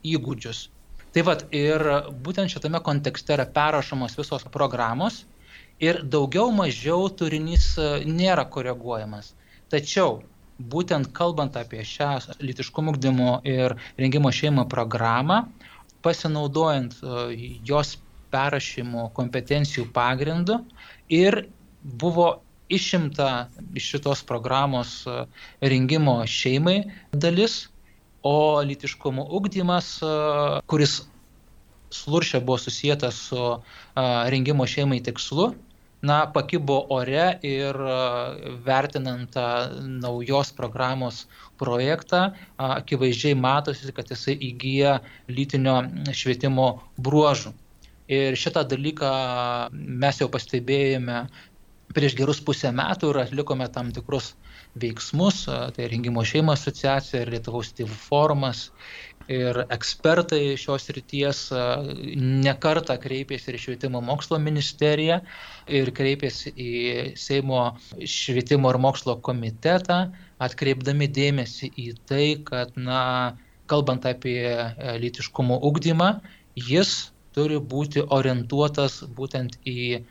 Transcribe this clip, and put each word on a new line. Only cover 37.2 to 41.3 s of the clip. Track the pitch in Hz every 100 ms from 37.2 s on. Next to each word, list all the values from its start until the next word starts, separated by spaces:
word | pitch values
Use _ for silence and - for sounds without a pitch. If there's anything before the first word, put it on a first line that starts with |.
| 180 185
ir, | 143 135 139 135
e, | 135 127 127 123 127 135 127 123
vertinant | 123 135 139 143 131 123 123
tą | 131 120 120 127 131 135 127
naujos | 123 120 120 139 139
programos | - 120 120 127 131 123 - -